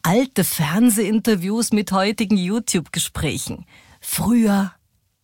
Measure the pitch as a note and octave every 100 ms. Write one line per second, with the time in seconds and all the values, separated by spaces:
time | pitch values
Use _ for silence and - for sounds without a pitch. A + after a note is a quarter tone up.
0 | E3 G#3+ C4+ - E3+ - D3 F3+ B3 G#3
1 | G3+ A3 A#3 G#3 F3+ A3+ A#3 G#3+ G3 G3
2 | G3 G#3+ G#3 G#3 F3+ A3+ - F#3 - F3
3 | - - D#3 A#2 - - - - _ _
4 | - - F3 A#3+ A3 G3 G3 - _ _
5 | _ _